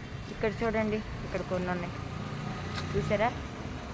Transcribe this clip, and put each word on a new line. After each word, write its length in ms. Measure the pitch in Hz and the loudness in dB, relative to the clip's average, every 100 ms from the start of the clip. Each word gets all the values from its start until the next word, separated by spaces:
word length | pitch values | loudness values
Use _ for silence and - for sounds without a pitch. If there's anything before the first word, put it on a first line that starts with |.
| - - - | -6 -6 -6
ఇక్కడ 180 | 202 220 196 | 0 0 2
చూడండి, 320 | 226 220 214 214 | 2 4 4 2
ఇక్కడ 460 | - - - 185 175 | 0 -4 -2 -2 0
కొన్ని 200 | 180 180 | 0 2
ఉన్నాయి, 240 | 175 175 - - - - - - - - - - 196 | 0 -2 -4 -6 -4 -4 -4 -4 -2 -2 -2 0 2
చూసారా? 340 | 202 208 233 - - - - - - | 4 6 6 4 -4 -6 -6 -6 -6